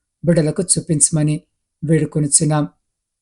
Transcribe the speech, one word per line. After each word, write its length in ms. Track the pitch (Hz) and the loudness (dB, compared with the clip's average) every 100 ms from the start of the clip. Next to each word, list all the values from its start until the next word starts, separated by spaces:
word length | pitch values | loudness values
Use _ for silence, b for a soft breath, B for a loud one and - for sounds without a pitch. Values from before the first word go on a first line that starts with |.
| _ _ | _ _
బిడ్డలకు 380 | 147 170 151 156 | 0 2 2 -2
చూపించమని 760 | 175 - - 156 - 160 151 151 - _ _ _ | -2 -2 0 0 0 2 0 -2 -8 _ _ _
వేడుకొనుచున్నాం. 800 | 147 160 151 160 147 - 156 151 147 - _ _ _ _ | 0 0 0 -2 0 0 0 0 -2 -8 _ _ _ _